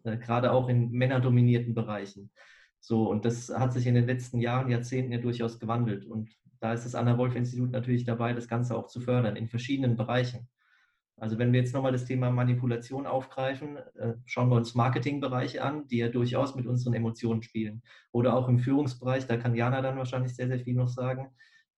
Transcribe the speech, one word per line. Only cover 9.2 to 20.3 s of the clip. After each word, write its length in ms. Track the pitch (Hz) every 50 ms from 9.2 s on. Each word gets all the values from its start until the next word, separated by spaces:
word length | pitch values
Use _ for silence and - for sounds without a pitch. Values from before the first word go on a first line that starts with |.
| 117 104 104
in 120 | - 113 113
verschiedenen 480 | - 117 - 139 139 135 135 120 110
Bereichen. 520 | 113 117 117 120 127 123 123 - - - - _ _ _ _ _ _ _ _ _ _ _ _ _
Also 220 | - 110 110 110 110
wenn 140 | 123 123
wir 80 | 123 127
jetzt 120 | 123 123
nochmal 200 | 135 135 135 131
das 140 | 127 123 -
Thema 240 | - 131 127 127 123
Manipulation 760 | 123 123 123 123 123 120 127 120 117 117 - - 135 135 -
aufgreifen, 720 | - 131 131 - - - 135 131 135 139 135 151 147 143 - - - -
äh, 200 | - 113 117 117 - -
schauen 240 | - - 123 127 123
wir 60 | 123
uns 180 | 117 117 - -
Marketingbereiche 880 | 123 120 123 123 - 123 143 143 143 139 127 123 127 - - - -
an, 240 | - 139 147 151 143
die 120 | - 120 117
ja 100 | 117 120
durchaus 480 | 127 123 120 120 - 117 139 135 -
mit 100 | 131 117
unseren 280 | 120 123 123 - 123 117
Emotionen 480 | 113 113 113 113 - 120 113 113 113
spielen. 400 | 110 - - 113 110 107 107 113 - _ - - _ _
Oder 240 | - 120 123 123 113
auch 120 | 127 123 127
im 100 | 123 123
Führungsbereich, 680 | 123 - 135 143 147 127 - - 123 127 131 135 131
da 100 | - 117
kann 180 | 117 - 120 117
Jana 260 | 117 117 123 131 135
dann 160 | 131 131 131
wahrscheinlich 380 | 135 131 127 131 127 127 127